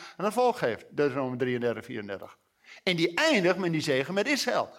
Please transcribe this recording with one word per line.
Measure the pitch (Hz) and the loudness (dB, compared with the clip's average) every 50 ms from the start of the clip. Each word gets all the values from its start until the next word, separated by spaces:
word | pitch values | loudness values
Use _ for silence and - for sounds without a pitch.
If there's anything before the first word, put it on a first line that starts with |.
| - - - - | -18 -16 -8 -4
aan | 175 | -2
het | 214 202 | -2 2
volk | 233 247 247 233 - | 2 2 2 2 2
geeft. | - 123 107 95 - - | 0 -2 -2 -2 -8 -8
Deuteronomium | - 151 147 143 123 143 135 127 127 123 | -2 0 0 0 2 0 -4 -2 -2 -2
drieëndertig, | 131 127 123 120 120 120 110 107 110 | 0 0 0 0 0 0 -2 -2 -6
vierendertig. | - 127 110 101 101 98 92 - - - _ _ _ _ _ _ - - - - | -10 -10 -10 -8 -8 -10 -10 -12 -14 -20 _ _ _ _ _ _ -20 -16 -8 -2
En | 185 180 | -2 0
die | 160 165 185 170 | 2 0 0 2
eindigt | - 302 320 302 208 175 180 180 180 | 2 2 4 4 4 4 4 2 2
met | 185 170 | 0 0
die | 165 151 | 0 0
zegen | 127 156 135 127 139 160 185 | 0 2 2 0 0 0 0
met | 196 208 269 | -2 0 0
Israël. | 294 240 - 247 214 160 110 - - | 0 0 0 0 0 0 0 -2 -6